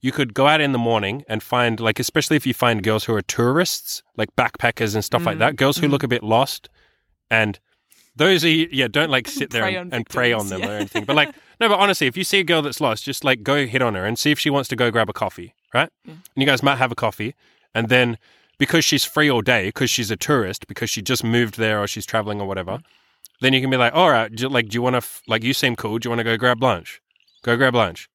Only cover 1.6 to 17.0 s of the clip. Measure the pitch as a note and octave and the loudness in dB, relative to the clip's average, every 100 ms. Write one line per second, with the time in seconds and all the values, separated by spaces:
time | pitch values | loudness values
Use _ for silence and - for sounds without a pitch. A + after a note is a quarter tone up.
1.6 | A#2+ A2 A2+ G#2+ B2 - C#3+ D#3 C3 A#2+ | 2 0 -2 -2 -2 -2 0 0 0 0
2.6 | B2 A2 G2 A2 - A2 - - A#2+ C#3+ | 0 2 0 -2 0 -4 -2 0 2 2
3.6 | F#3 - - - _ - G#2+ - A#2+ - | 0 -4 -8 -12 _ -6 -4 -2 -2 0
4.6 | B2 - A2+ G#2+ G2+ B2 E3+ E2 A#2 C#3 | -2 0 -2 -2 -2 -2 -2 0 0 2
5.6 | - C#3+ D3+ C#3 B2+ A#2+ G#2+ A2+ C3+ - | 0 2 0 0 0 -2 2 2 2 -4
6.6 | - _ _ _ _ _ _ A2+ A2 G2 | -14 _ _ _ _ _ _ 0 0 -2
7.6 | _ _ _ _ _ A#2 E3 F#3 E3+ D#3+ | _ _ _ _ _ 0 2 4 4 2
8.6 | E3 C#3+ B2 G#2 D#3+ C3 A#2+ - C#3+ A#2 | 0 0 0 0 0 0 -2 -6 -4 -2
9.6 | A2+ F#3 F3+ C#3+ A2+ - B2 A2+ G2 F#2 | -2 -4 -6 -8 -6 0 0 0 -2 -6
10.6 | G2+ G#2 G2+ - G#2 D3+ D3 - _ _ | -6 -4 -6 -6 -2 0 0 -4 _ _
11.6 | A#3 G3+ G3+ F#3 C3+ B2 F#3 G3+ E3 E3 | 0 4 2 2 0 -2 -2 0 2 0
12.6 | D3 A#2+ C#3 A2 - B2+ C#3+ C3 G#2 C#3+ | 0 -2 -2 -2 -6 -4 0 0 0 0
13.6 | C3 B2+ B2 G2 G2 A#2 D3+ D3 D3+ C#3 | 0 0 0 0 -4 0 0 0 0 0
14.6 | B2+ A2+ B2 G#2+ - - G2+ - F2 _ | -2 0 0 2 0 0 -6 -6 -18 _
15.6 | _ A#2+ D#3+ _ - D#3+ - - C#3 C3 | _ -2 -2 _ -20 -20 -12 0 2 4
16.6 | C#3 C3+ C3 A#2 | 2 2 0 0